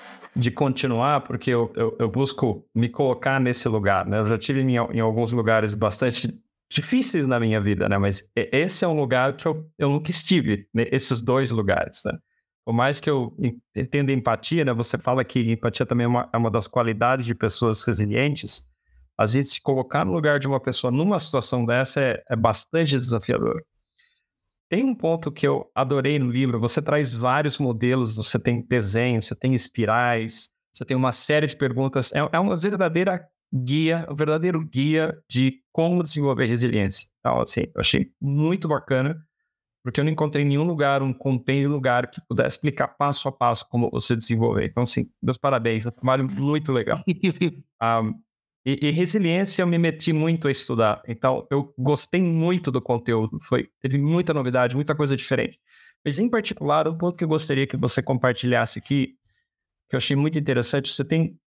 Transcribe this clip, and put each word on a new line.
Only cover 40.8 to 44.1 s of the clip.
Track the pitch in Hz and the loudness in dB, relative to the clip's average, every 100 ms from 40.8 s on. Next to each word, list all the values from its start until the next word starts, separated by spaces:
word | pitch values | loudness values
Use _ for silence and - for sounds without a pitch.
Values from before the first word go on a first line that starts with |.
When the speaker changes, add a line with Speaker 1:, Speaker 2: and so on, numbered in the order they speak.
| 143 139 | 2 2
Speaker 1:
um | 135 | 0
compêndio, | 127 139 131 123 139 139 | -2 -2 -2 0 0 2
lugar | 147 131 123 123 | 0 2 0 0
que | - - | -8 -4
pudesse | 123 127 - | 0 0 0
explicar | 151 - 135 | -2 0 -4
passo | - 143 139 139 | 0 -2 0 -4
a | |
passo | - 120 113 - | 0 0 0 -2
como | 120 117 | -2 0
você | 120 - | 0 0